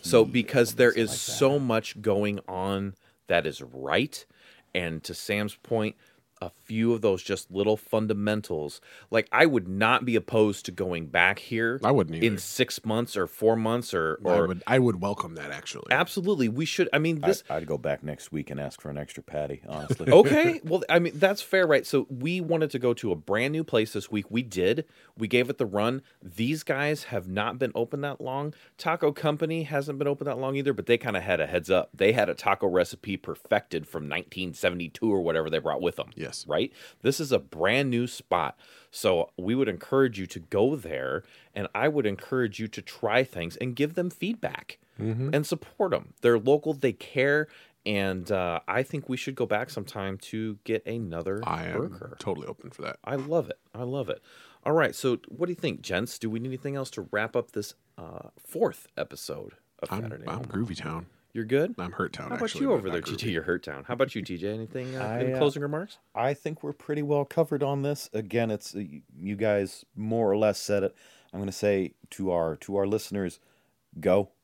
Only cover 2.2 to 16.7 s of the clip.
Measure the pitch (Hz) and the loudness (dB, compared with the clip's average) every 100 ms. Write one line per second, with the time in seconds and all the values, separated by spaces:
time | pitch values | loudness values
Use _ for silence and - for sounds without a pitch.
2.2 | 104 101 - 92 98 98 98 95 _ _ | 2 -2 -6 -4 0 0 -4 -8 _ _
3.2 | - 87 78 71 64 65 69 87 147 - | 2 2 2 -8 -14 -10 0 2 0 -6
4.2 | - _ - - _ 90 87 80 - 87 | -18 _ -20 -20 _ -4 -4 -6 -8 -10
5.2 | - 104 104 - - 113 107 - _ _ | -4 -2 -2 -8 -4 -2 -2 -6 _ _
6.2 | _ _ 92 _ - 110 113 113 104 92 | _ _ -12 _ -6 0 2 4 2 2
7.2 | - 95 - 92 104 107 - 110 107 104 | -2 -6 -4 0 2 2 0 0 0 0
8.2 | 104 107 - 80 76 - - - - 113 | 0 0 -2 -4 -4 -10 -20 -20 0 0
9.2 | - 113 160 123 90 95 110 123 123 113 | 2 6 6 6 0 2 4 4 4 0
10.2 | - 113 107 98 - 90 92 87 78 87 | 2 4 4 2 -8 -4 -2 -2 0 4
11.2 | 90 101 - 113 117 131 117 139 82 82 | 4 2 -4 -2 0 2 4 4 4 2
12.2 | 113 95 - - 123 - 113 110 120 101 | 2 2 -4 -2 0 0 -2 0 0 -2
13.2 | 85 - 107 113 110 120 120 92 80 78 | -4 2 4 4 2 0 0 0 0 0
14.2 | 87 87 85 92 - 131 123 92 95 - | 4 4 4 -2 2 4 6 2 -4 -4
15.2 | 85 82 71 71 - - 50 131 170 202 | -6 -8 -10 -10 -12 -14 0 2 2 -2
16.2 | 180 185 117 120 160 | -2 2 0 0 -2